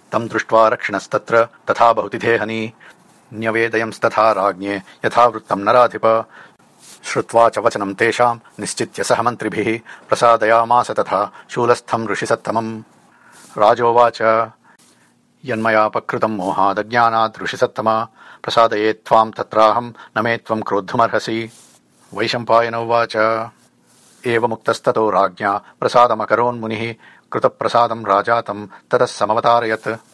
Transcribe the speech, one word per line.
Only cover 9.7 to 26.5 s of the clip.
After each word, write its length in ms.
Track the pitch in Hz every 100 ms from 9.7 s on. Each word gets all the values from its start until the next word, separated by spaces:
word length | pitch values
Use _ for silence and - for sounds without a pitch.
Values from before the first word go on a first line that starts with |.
| 117 - - -
प्रसादयामास 840 | 107 120 113 110 113 117 120 123
तथा 400 | 110 101 98 101 - -
शूलस्थं 580 | - 120 120 - 117 110
ऋषिसत्तमम्। 720 | 95 - 117 - 110 113 113 110 _ _ _ _ - - -
राजोवाच, 920 | 107 117 120 117 117 - 110 113 113 - _ _ _ _ _ _ _ _ 127
"यन्मयापकृतं 840 | 113 113 107 107 - - 123 110
मोहादज्ञानात् 1160 | 107 92 85 98 98 107 120 117 113 110 -
ऋषिसत्तम, 640 | 95 - 123 - 110 110 - _ - -
प्रसादये 500 | - - 113 107 107
त्वां 380 | 107 - 117 110
तत्राहं, 600 | - 117 110 110 107 120 120 - -
न 0 |
मे 200 | 113 117
त्वं 240 | - 110
क्रोद्धुमर्हसि।" 880 | - 101 95 123 113 110 - 113 113 - - _ _ _ _
वैशम्पायन 600 | 95 113 123 113 117 117 117
उवाच, 720 | 117 117 113 110 110 113 117 - _ _ _ _ _ _ 127
एवमुक्तस्ततो 840 | 117 117 113 - 113 - 113 110
राज्ञा 520 | 95 98 90 104 101 - _
प्रसादमकरोन्मुनिः, 1160 | 117 123 123 110 104 107 120